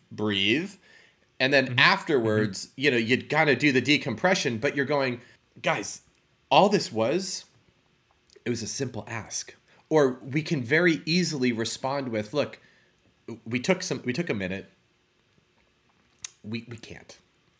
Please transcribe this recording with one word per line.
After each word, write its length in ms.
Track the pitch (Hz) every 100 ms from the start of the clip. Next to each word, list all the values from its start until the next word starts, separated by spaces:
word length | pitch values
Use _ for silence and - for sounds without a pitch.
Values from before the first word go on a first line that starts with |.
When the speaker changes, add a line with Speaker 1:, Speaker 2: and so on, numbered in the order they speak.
| -
Speaker 1:
breathe." 600 | - 107 98 98 135 190 - _ - _ _ _ -
And 120 | 131
then 140 | 143 127
Speaker 2:
Mm-hmm. 100 | 123
Speaker 1:
afterwards, 880 | 160 185 - 143 113 107 - 95 -
Speaker 2:
Mm-hmm. 140 | -
Speaker 1:
you 100 | 139
know, 60 | 123
you 200 | 113 123
gotta 400 | - 147 156 123
do 160 | 147
the 80 | 131
decompression, 760 | 117 147 139 110 185 190 143 113
but 180 | 143 143
you're 80 |
going, 360 | 135 147 131 120 - _ _ -
"Guys, 400 | 170 143 101 - _ _ _ _ -
all 180 | 143 202
this 220 | 202 -
was, 520 | 110 113 170 190 - - _ _ _ _ _ _ _ _ -
it 60 | -
was 120 | 117
a 40 | 107
simple 360 | - 127 117 -
ask." 460 | 113 - - - - _ _ -
Or 280 | 156 139 127
we 200 | 135 143
can 200 | 151 156
very 400 | 113 156 180 151
easily 480 | - 175 165 151 127
respond 560 | 113 113 - 131 143 127
with, 240 | 107 107
"Look, 260 | 147 120 - _ _ _ _ _ _ - 113
we 140 | - 123
took 220 | 127 180
some, 180 | - 131
we 80 | 123
took 160 | 123 170
a 40 |
minute. 360 | 117 92 95 - _ _ _ _ _ _ _ _ _ _ _ _ _ _ _ - _
We, 220 | 104 117 117
we 80 | 113
can't." 420 | - - - - _ _ _ _